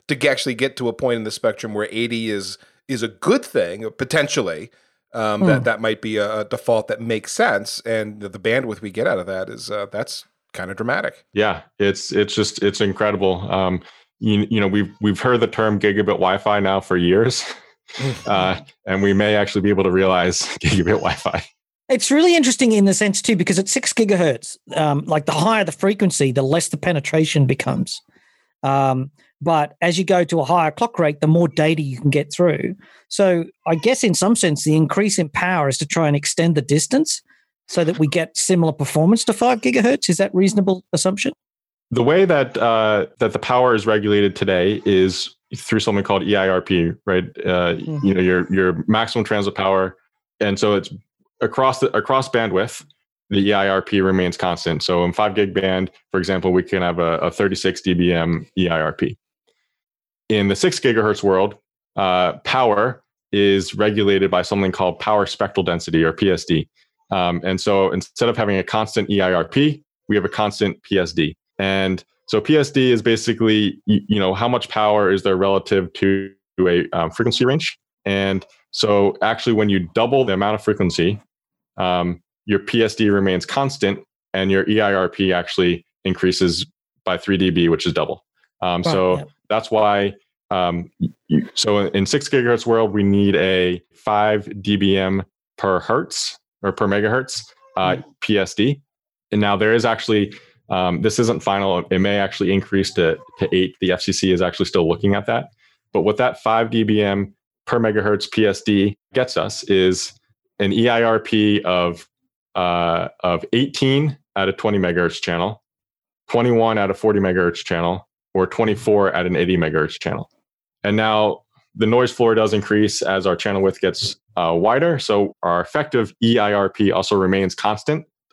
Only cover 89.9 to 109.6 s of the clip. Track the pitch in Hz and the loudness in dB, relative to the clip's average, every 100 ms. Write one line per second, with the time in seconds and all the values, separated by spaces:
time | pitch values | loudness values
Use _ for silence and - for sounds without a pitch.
89.9 | 101 101 101 _ _ - 92 90 85 85 | 2 -2 -6 _ _ -6 -2 -2 -4 -8
90.9 | - 87 - - 78 - - - 104 98 | -6 -6 -6 -2 -2 -2 -4 0 0 0
91.9 | 98 98 147 - 135 120 117 120 113 110 | -2 0 -2 0 0 2 0 2 2 2
92.9 | 104 98 101 101 85 92 92 90 90 _ | 2 2 4 4 2 2 2 0 -2 _
93.9 | _ - 104 107 107 98 101 98 101 98 | _ -2 0 2 0 -4 -8 -2 0 2
94.9 | 95 92 98 95 _ _ - 98 90 - | 2 0 -2 -6 _ _ -4 0 0 0
95.9 | 123 185 - - - _ _ 98 - 101 | -2 -2 -8 -8 -10 _ _ -4 -2 0
96.9 | 101 107 123 127 - - _ _ - 92 | 2 2 0 -4 -10 -14 _ _ -2 -2
97.9 | 107 - - - 101 - - 120 143 _ | -2 -6 -10 -2 0 0 0 -2 -2 _
98.9 | _ _ _ - 104 101 98 107 113 117 | _ _ _ -6 -2 0 2 2 2 2
99.9 | 113 - 107 101 - _ _ - 92 90 | -2 0 0 0 -6 _ _ -6 -2 -2
100.9 | 85 107 - 113 78 - 98 95 87 - | 0 -2 0 0 0 0 0 0 -2 0
101.9 | 92 98 101 98 - 92 98 - 98 95 | 0 0 0 -2 -2 0 0 0 -2 0
102.9 | - 80 78 - - - 92 92 - 92 | 0 0 0 -8 -6 -2 0 -2 -2 -2
103.9 | 90 - 90 95 90 90 - 95 95 82 | -2 -2 -2 0 2 0 -2 -2 0 0
104.9 | 85 101 101 110 117 - _ _ _ _ | 0 0 0 -2 -4 -4 _ _ _ _
105.9 | 101 - - 123 - 113 113 113 113 107 | -2 0 2 0 0 0 0 0 0 0
106.9 | 107 101 98 98 _ _ _ - 120 113 | 2 2 0 -4 _ _ _ -4 0 0
107.9 | 107 104 104 - - 104 95 - 101 101 | 0 0 -2 -2 0 0 0 0 2 0
108.9 | - _ 127 127 - 95 - | -2 _ -4 -2 -2 -6 -6